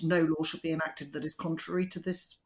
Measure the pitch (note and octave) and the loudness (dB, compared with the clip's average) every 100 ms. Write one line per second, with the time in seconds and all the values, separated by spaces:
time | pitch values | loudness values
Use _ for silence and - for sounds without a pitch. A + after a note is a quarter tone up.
0 | E3 F3 D#3+ D#3 D#3 F3+ E3 D#3+ D#3 - | 4 6 6 4 0 -2 0 0 -2 -6
1 | C#3+ D3 D3+ - E3 D#3+ E3+ F3+ F#3 F3 | -8 -6 -6 -4 -2 -2 0 0 0 -2
2 | F#3 F3+ - - | -4 -4 -6 -12